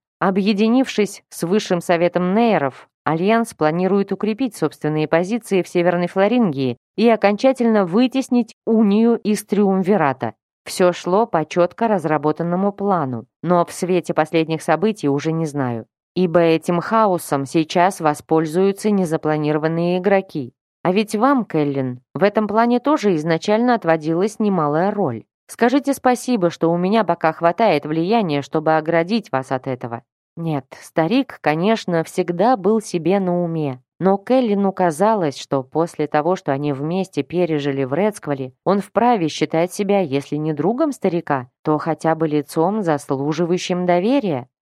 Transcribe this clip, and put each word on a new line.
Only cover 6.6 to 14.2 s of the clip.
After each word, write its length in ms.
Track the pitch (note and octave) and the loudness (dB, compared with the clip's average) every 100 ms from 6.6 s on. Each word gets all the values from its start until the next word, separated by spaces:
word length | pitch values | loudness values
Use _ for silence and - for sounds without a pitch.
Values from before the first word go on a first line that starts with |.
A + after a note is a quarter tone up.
| C3 A#2+ _ - | -2 -4 _ 0
и 120 | A3+ | 2
окончательно 760 | A3 G3+ G#3 C4 C4 A#3 A3 | 4 2 2 2 2 2 2
вытеснить 680 | F#3 F#3 B3+ C4 C4 B3 A3+ - | 2 2 2 0 0 0 0 -6
Унию 520 | - A3+ A3 G3+ A3+ A3+ | -2 2 4 4 2 2
из 280 | G#3 G#3 | 0 -4
Триумвирата. 920 | G#3 G3 G#3 F#3+ F3+ G3+ D3+ B2+ A#2 - _ _ | -2 2 2 2 2 2 2 0 -4 -8 _ _
Всё 280 | - - F3+ | -10 0 2
шло 340 | F3 - F#3 A3+ | 2 0 0 2
по 180 | E3+ | 0
чётко 440 | D#3 - F3 - A#3 | -2 0 0 0 0
разработанному 840 | G3+ D#3+ D3+ D3 D3+ E3+ F3 G3+ | 0 0 0 0 -2 -2 -2 -2
плану, 540 | G3+ G3+ F#3 C3+ B2 A2 _ | -2 -2 -2 -2 -6 -10 _
но 240 | E3 F3 E3+ | 0 0 0
в 60 | |
свете 420 | - F3 F3+ - | -4 -2 -2 0
последних 480 | E3 | 0